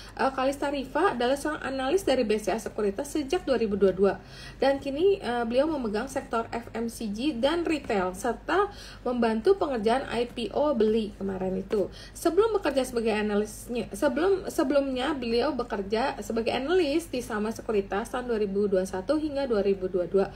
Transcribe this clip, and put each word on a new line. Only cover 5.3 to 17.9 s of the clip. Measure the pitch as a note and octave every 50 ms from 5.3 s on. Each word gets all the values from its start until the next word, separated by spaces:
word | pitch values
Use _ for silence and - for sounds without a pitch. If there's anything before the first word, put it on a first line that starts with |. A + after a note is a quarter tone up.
| A#3+ A#3+ A#3+ A3+
beliau | A#3+ B3+ C#4+
memegang | D#4+ D#4+ C#4+ B3 A3 G3+ G#3 B3 C4+ -
sektor | C#4 C4+ - - A3+ A#3 A#3 -
F | A#3 A#3 - -
M | A3+ A#3 A#3 -
C | - A#3 G#3
G | G3+ G#3+ B3+ D#4 C4+ A#3
dan | A#3 C#4 D#4+ F4 E4
retail | D#4 D#4+ C#4+ - - - G3 F3+ F#3 F#3
serta | F#3 - B3 A3 - - - D#4 F#4 G#4 G4+ - - - - - -
membantu | - A#3+ B3 B3 A#3 A#3 A3 A3 A3 F#4 G4
pengerjaan | G4 F4+ D4+ C4+ A#3 G3 A3 A#3 C4+ - - -
I | A3+ A#3+ A#3+
P | - B3 A#3 - -
O | - C#4+ D4+ C#4
beli | A3+ A3 G#3+ G#3+ A3+ G#3+ G#3 -
kemarin | - G3 G3 F#3+ F#3 F#3 F#3+ F#3+
itu. | F#3+ G3 - A3+ G#3 F3 - - - - - - -
Sebelum | - E4+ D#4+ F#4 A4 A4+ G#4 G4
bekerja | - D#4 C4 C4+ B3+
sebagai | B3+ - A#3 A3 A3+ G#3
analisnya, | G#3+ G#3 G#3+ G#3 G3+ G#3+ G#3+ - - - - A#3+ A#3+ G3+ - -
sebelum, | G3+ D4+ C#4+ B3 C#4 E4 G4 G4 F4+ - -
sebelumnya | - - D4+ C4 D4 C#4 C#4 C4+ C4 B3 B3+ D4 E4
beliau | C4 B3 A#3 A3+ A#3+ B3 D4+ D4
bekerja | A#3 A#3+ - A3+ G3+ G3 G3 A3 G#3+ C4 C#4+ - -
sebagai | G#3 - A3+ A3+ A3 A3+
analis | - B3 C4 D4 F4+ F#4+ F4 C#4 C#4 E4+ -
di | - - B3+ A#3
Sama | - A#3 G#3 G#3 A3 G#3+
Sekuritas | - - - A3 G3+ G3 -